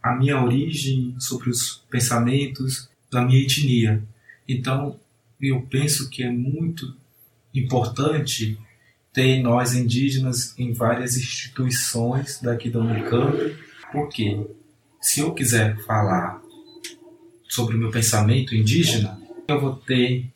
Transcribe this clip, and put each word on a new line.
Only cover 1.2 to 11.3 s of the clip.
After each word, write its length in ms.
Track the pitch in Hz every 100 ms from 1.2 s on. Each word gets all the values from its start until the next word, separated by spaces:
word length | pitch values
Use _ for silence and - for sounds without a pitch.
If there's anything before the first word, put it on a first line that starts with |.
| - - 123
os 340 | 120 - - _
pensamentos 1000 | 127 - 120 120 139 139 - 131 - - _ _
da 100 | 127
minha 180 | 123 131
etnia. 600 | 135 - 143 120 110 107 - - - - -
Então, 500 | 123 131 135 143 - _ _ _ _
eu 200 | 139 123
penso 460 | - 135 147 135 131
que 140 | -
é 80 | 123
muito 640 | 120 131 156 165 - 127 - _ _ _ _ _
importante 1040 | 135 127 127 110 - 147 156 - - 110 107 - _ _ _ _
ter 300 | - 131 131
nós 320 | 123 120 127
indígenas 840 | 123 120 120 139 131 131 120 - -
em 140 | 123
várias 460 | 107 120 120 120 127
instituições 1200 | -